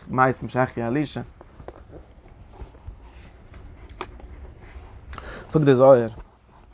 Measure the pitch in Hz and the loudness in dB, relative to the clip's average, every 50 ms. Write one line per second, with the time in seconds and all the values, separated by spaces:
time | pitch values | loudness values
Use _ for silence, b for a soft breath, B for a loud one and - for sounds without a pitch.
0 | - - - 127 131 131 120 - - 113 - 127 127 127 - 120 117 117 123 151 | -12 -6 0 2 2 2 0 -4 -8 -6 -2 -2 -2 -2 -4 -6 -6 -4 -2 -4
1 | 151 135 - 120 120 - - - - - - - - - - - - - - - | -4 -4 -8 -12 -14 -14 -20 -20 -20 -20 -20 -20 -20 -20 -20 -20 -20 -20 -20 -20
2 | - - - - - - - - - - - - - - - - - - - - | -20 -20 -20 -20 -20 -20 -20 -20 -20 -20 -20 -20 -20 -20 -20 -20 -20 -20 -20 -18
3 | - - - - - - - - - - - - - - - - - - - - | -20 -20 -20 -20 -20 -20 -20 -20 -20 -20 -20 -20 -20 -20 -20 -20 -20 -20 -18 -18
4 | - - - - - - - - - - - - - - - - - - - - | -18 -18 -16 -20 -20 -20 -20 -20 -20 -20 -20 -20 -20 -20 -20 -20 -20 -20 -20 -20
5 | - - - B B B B B B B - 156 147 143 131 120 135 139 135 120 | -20 -18 -18 B B B B B B B 0 2 4 4 6 8 8 8 8 8
6 | 117 110 110 - - - _ _ _ _ - - - - | 6 0 -6 -12 -20 -20 _ _ _ _ -20 -20 -20 -10